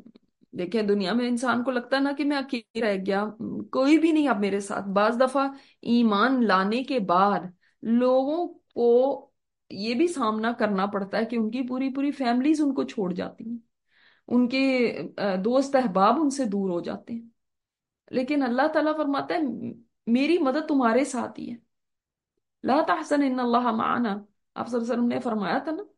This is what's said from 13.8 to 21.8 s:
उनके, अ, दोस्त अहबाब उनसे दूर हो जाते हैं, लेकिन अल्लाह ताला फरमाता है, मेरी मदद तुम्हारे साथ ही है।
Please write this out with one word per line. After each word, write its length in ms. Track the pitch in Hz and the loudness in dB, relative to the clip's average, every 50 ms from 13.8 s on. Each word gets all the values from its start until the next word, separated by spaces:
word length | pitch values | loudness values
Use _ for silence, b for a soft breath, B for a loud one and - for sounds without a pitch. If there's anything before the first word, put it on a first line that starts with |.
| b b b b b b b b b - | b b b b b b b b b 0
उनके, 600 | 233 247 247 240 262 269 269 269 262 254 240 - - - 156 - - | 2 2 2 2 2 2 2 2 2 2 2 0 -2 -4 -8 -10 -6
अ, 220 | - 185 202 185 | -4 -2 -2 -2
दोस्त 400 | 190 185 226 247 269 269 277 - | 0 0 2 2 2 2 2 2
अहबाब 420 | 262 254 220 175 190 190 214 247 311 | 2 2 2 2 4 4 4 4 4
उनसे 280 | 320 277 269 - 262 | 2 0 0 0 -2
दूर 240 | 214 196 202 196 185 | -2 -2 -2 -2 -2
हो 100 | 175 170 | -2 -4
जाते 340 | 160 156 190 202 - - 233 | -4 -6 -8 -10 -10 -12 -12
हैं, 180 | 233 233 - _ _ _ _ _ _ _ _ _ _ _ _ _ _ _ - - | -12 -12 -14 _ _ _ _ _ _ _ _ _ _ _ _ _ _ _ -6 -4
लेकिन 300 | 247 262 262 294 285 269 | -4 -2 0 -2 -2 0
अल्लाह 260 | 240 240 254 277 311 | 0 0 0 0 0
ताला 240 | 311 311 302 311 302 | 0 0 0 0 -2
फरमाता 420 | 302 294 277 277 269 269 - 339 | -2 -2 -2 -2 -4 -4 -4 -4
है, 80 | 349 302 254 - - - 117 - - - _ _ _ _ 220 | -2 -2 -4 -4 -6 -8 -10 -12 -12 -18 _ _ _ _ 0
मेरी 300 | 233 254 277 311 339 359 | 2 2 4 2 2 2
मदद 300 | 311 262 254 311 311 311 | 2 0 0 -2 -2 0
तुम्हारे 360 | 302 269 247 226 226 254 285 | 0 2 4 4 4 2 2
साथ 340 | - - 240 220 - - - | 0 -2 -6 -6 -8 -8 -12
ही 80 | - | -12
है। 120 | - 240 - _ _ _ _ | -12 -12 -14 _ _ _ _